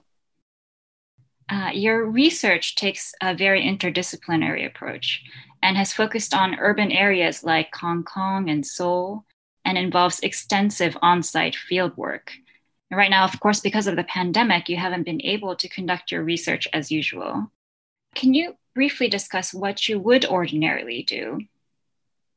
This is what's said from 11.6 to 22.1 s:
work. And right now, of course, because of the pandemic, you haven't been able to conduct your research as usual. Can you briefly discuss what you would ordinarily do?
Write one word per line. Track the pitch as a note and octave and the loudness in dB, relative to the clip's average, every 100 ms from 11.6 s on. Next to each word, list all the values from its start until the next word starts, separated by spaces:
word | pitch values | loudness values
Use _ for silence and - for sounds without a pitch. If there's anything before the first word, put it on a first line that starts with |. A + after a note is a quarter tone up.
| - F3+ F3+ - | -2 0 0 -4
work. | - - - - _ _ _ _ _ | -8 -8 -12 -20 _ _ _ _ _
And | F#3 | 2
right | G3 | 4
now, | G3 F#3+ | 6 4
of | - | 2
course, | G#3 G3+ | 2 2
because | G3 G#3+ G3+ | 0 0 0
of | E3+ | -2
the | F3 | -2
pandemic, | F#3+ F3+ E3+ A#3 F3 E3+ | -2 0 2 4 2 0
you | F3 | -2
haven't | F3+ F3+ | -2 -2
been | E3+ D#3+ | -2 -4
able | E3 G#3 G3 F3+ | -2 -4 -4 -6
to | F3+ | -8
conduct | - F3+ F3 - | -6 -4 -4 -4
your | E3+ | -4
research | D#3+ E3+ E3+ E3 - | -2 -2 -2 -4 -4
as | D#3+ D3 | -4 -4
usual. | D#3 D3 F2+ F2+ - - _ _ _ _ _ _ - | -4 -4 -6 -6 -6 -8 _ _ _ _ _ _ 0
Can | B3+ | 4
you | C4+ F4 - _ B3 | 4 2 -6 _ 0
briefly | C#4 - A#3+ | 0 2 0
discuss | G3+ - F#3 F#3 | 0 -4 -4 -4
what | F#3 G3+ G3+ - | -4 -4 -2 -2
you | G#3 | 0
would | G3 B3+ - | 4 4 4
ordinarily | F#3 E3 D3+ D#3+ - A#2+ A#2+ | 2 0 0 0 0 -4 -6
do? | - A#2+ A2 G#3+ G#3+ _ _ _ _ _ _ | -6 -6 -6 -8 -10 _ _ _ _ _ _